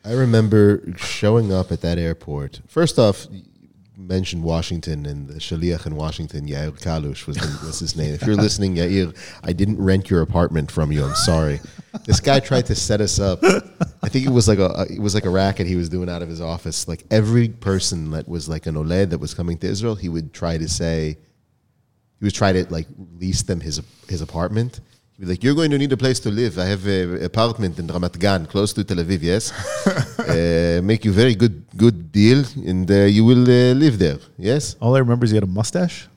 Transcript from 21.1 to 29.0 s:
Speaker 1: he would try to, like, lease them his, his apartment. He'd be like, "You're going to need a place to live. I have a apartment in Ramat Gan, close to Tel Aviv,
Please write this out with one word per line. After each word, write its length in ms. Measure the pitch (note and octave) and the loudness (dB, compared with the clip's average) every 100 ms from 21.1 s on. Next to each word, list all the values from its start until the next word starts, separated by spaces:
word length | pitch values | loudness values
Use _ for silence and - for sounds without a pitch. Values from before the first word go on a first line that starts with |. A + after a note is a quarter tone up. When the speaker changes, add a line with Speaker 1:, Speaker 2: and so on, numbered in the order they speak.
| D2+ _ _ _ _ _ _ _ _ _ _ | -8 _ _ _ _ _ _ _ _ _ _
Speaker 1:
he 60 | G#2 | -4
would 80 | |
try 200 | - G2+ | 0 2
to, 120 | F#2 E2+ | 2 -2
like, 160 | E2 D#2+ - F2 E2+ | -6 -8 -16 -20 -8
lease 220 | F#2 F#2+ | -4 -4
them 180 | - F2 | -4 -6
his, 220 | D#2 D2+ - _ - | -4 -8 -10 _ -10
his 140 | F2+ | -8
apartment. 580 | D#2+ E2 F#2 G#2+ B2 - - _ _ _ | -6 -4 -2 -2 -4 -8 -20 _ _ _
He'd 80 | F#2 | -6
be 60 | |
like, 120 | F2 | -2
"You're 120 | B2 D3 | 0 2
going 160 | D#3+ | 2
to 60 | D3 | 0
need 120 | C#3+ | 0
a 60 | B2 | 0
place 220 | C3 B2+ | 0 0
to 80 | A2+ | -2
live. 280 | G#2 A#2+ E2 | -2 -2 -2
I 60 | F#2 | -2
have 200 | G2+ G2+ | -2 0
a 380 | F#2+ F2+ F2 F2 | 0 -2 -4 -4
apartment 520 | A2 A#2 A2 G2 D#2 | 0 0 0 -4 -4
in 80 | E2 | -6
Ramat 300 | E2+ F2 E2 | -4 -4 0
Gan, 260 | G2+ G2 D#2+ | 0 0 -2
close 260 | G2 G#2 | -2 -2
to 100 | - | -2
Tel 140 | G2+ | -4
Aviv, 240 | F2 | -2